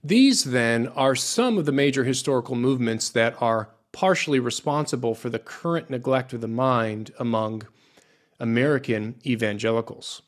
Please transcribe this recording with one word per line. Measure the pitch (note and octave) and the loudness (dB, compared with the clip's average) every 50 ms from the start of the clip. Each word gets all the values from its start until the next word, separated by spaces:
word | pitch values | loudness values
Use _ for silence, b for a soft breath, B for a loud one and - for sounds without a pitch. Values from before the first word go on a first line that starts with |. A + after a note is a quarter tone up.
| - | -2
These, | D3 F#3+ A#3+ C4 C#4 B3 - - | 2 6 6 6 6 6 2 0
then, | C3+ B2 B2+ A#2 A#2 A#2 A#2 A#2 | 0 0 2 2 2 2 0 0
are | C3 - C#3+ C3+ C3+ C3 | -2 0 2 2 2 2
some | B2 - - - - A#3+ B3 A3+ | 2 -2 -2 0 0 0 2 2
of | G3 D#3 | 0 0
the | D3 | 0
major | C#3 C3+ C#3 C#3+ C3 C3+ B2 | 2 4 2 2 2 2 0
historical | B2+ C3 B2+ - D#3 C3+ B2+ A#2+ - C3 | 0 0 -2 0 0 0 0 -2 -2 -4
movements | A#2+ A#2+ C3 C3+ B2+ A#2+ A2+ A2+ A2 - - | 0 0 0 0 2 0 -2 -2 -2 -4 -2
that | - A#2 A2+ A#2 A#2+ - | 2 2 2 2 0 0
are | A#2+ A#2 A2+ A2 A2 - _ _ _ _ | 0 0 0 0 -4 -8 _ _ _ _
partially | - - F#3 F#3+ F#3 - - D#3 C#3+ C3 | -6 0 2 2 2 2 2 0 0 0
responsible | A#2+ B2 A#2 - - D#3 C#3+ D3+ D3 - - B2+ A#2+ A#2 A2+ | 2 0 -4 -4 -4 -2 -2 0 -2 -2 -4 -4 -2 -4 -4
for | - - - | -4 -6 -6
the | C#3+ A2+ | -6 -6
current | - - - - - E3+ E3+ E3 - - | -10 -10 -20 -8 -4 -2 -2 -2 -4 -4
neglect | C3+ B2 A#2+ B2+ C3 C3 B2+ B2+ | -8 -6 -2 0 0 0 0 -4
of | B2+ A#2 | -8 -8
the | A2+ | -6
mind | A2+ A2+ A#2 C3 C3 B2+ A#2+ A2+ A2 G#2+ G#2+ A2 - - - | -4 -2 0 2 2 2 2 0 -2 -4 -6 -10 -12 -10 -6
among | B2 A#2 A2+ A2 A2 A2 A2 A2 G#2+ - b b b b b b b b b b b b b b | -4 0 0 0 -2 -2 -6 -8 -12 -14 b b b b b b b b b b b b b b
American | B2 A#2 A2+ A#2+ C3 D3 D3+ C3 C3+ - A2+ G#2+ G#2 A2 - - _ | -4 0 0 2 2 2 0 0 0 -2 -2 -2 -2 -6 -10 -8 _
evangelicals. | C3+ B2 A2+ A2+ G#2+ G#2 G2+ A2 A2+ A2+ A2+ A2+ - - - - - - - _ | -2 -2 0 0 -2 -2 -2 -2 0 0 0 -2 -4 -12 -14 -14 -14 -14 -16 _